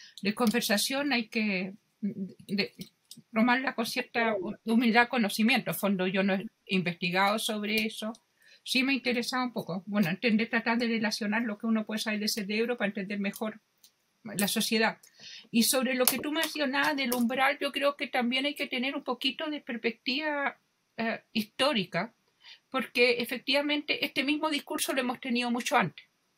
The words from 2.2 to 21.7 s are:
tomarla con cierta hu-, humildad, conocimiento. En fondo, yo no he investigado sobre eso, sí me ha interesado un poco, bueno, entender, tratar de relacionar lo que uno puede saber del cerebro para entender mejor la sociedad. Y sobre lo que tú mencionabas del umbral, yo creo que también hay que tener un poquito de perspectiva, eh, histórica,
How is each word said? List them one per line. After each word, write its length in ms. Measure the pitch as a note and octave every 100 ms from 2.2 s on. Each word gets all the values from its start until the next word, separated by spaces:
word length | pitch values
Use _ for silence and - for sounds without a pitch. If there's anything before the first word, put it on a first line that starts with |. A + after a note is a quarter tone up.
| F#3+ - - G3 G3 - - _ - - -
tomarla 440 | A3 A#3+ B3 C4
con 100 | B3
cierta 500 | A#3 - A#3+ B3 A3+
hu-, 220 | G#3 F3+ G3+
humildad, 440 | - A#3 B3 A3 A#3+
conocimiento. 640 | B3+ G#3 - A3 B3+ F3
En 40 | E3
fondo, 300 | G3 G3 F#3
yo 160 | F#3+
no 100 | G3
he 140 | F#3+ A3 _
investigado 760 | - F#3+ F3 E3+ F3 F3+ G3 A3
sobre 460 | A#3 G#3+ G#3 A3
eso, 300 | A3 - G#3+ A#3 _ _ _ -
sí 180 | - B3+
me 100 | C4
ha 40 | C4+
interesado 480 | B3 A#3+ A#3 B3+
un 80 | B3+
poco, 300 | A3+ E3+ F3+
bueno, 240 | - G3+ F3
entender, 400 | F#3 B3 G#3+ A3+
tratar 300 | A#3 A3+ A#3
de 100 | A#3+
relacionar 540 | A3+ G#3+ - G#3 G#3+
lo 160 | A#3+ G#3
que 80 | A#3
uno 180 | A3
puede 160 | A3 A3
saber 200 | A3+ G#3+
del 100 | G#3
cerebro 480 | A3 G3 G#3+ A#3 A#3+
para 100 | G3+
entender 320 | G#3 F#3+ G3+
mejor 400 | G3 - A3 - _ _ _ _ _ _
la 240 | A3 G3+ G3
sociedad. 480 | - G#3+ A3 A3 E3+ - _ - - -
Y 140 | A3+
sobre 300 | A3 B3+ B3+
lo 120 | B3+ B3
que 120 | B3+
tú 140 | D4
mencionabas 640 | D4+ D#4 D4+ C#4+ C#4 C#4+ D4
del 160 | C4
umbral, 460 | B3 A#3 C4 C4+ C#4+
yo 100 | C#4+
creo 260 | C#4 C#4+ C#4
que 100 | C4+
también 400 | C4+ A#3+ C4 C#4+
hay 80 |
que 120 | D4 C#4+
tener 300 | C4 C4 C#4+
un 80 |
poquito 460 | C#4 B3 C4+ - D#4+
de 100 | D4
perspectiva, 1000 | - A#3+ A#3 A3+ - C4 D#4 D4 C4+ - _ _ _ -
eh, 200 | A3+ - _
histórica, 800 | - G#3 - C#4